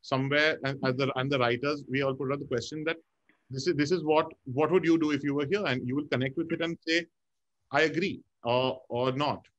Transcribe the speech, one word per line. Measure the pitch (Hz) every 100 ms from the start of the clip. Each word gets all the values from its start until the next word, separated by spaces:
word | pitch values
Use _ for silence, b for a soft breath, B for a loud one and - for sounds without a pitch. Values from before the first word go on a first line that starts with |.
somewhere, | - 135 135 147 156 156
and, | 135 139
and | 131 123
the, | 135 131
and | 131
the | 139
writers, | 120 123 143 147 143
we | 131
all | 139
put | 131 131
out | 143
the | 139
question | 123 - 156 156
that | 165 _ _ _ _ _
this | 135 175
is, | 147
this | 147
is | 180
what, | 151 156 160 - -
what | 123 156
would | 180 165
you | 165
do | 151
if | 143
you | 143
were | 143 143
here? | 202 180
And | 127 123
you | 135
will | 147
connect | 131 135 135
with | 165
it | 165
and | 170 170 -
say, | 165 165 _ _ _ _ _ _
"I | 139
agree," | 156 143 185 - - _
or, | 117 123 131 127 -
or | 120 131
not. | 131 147 95 _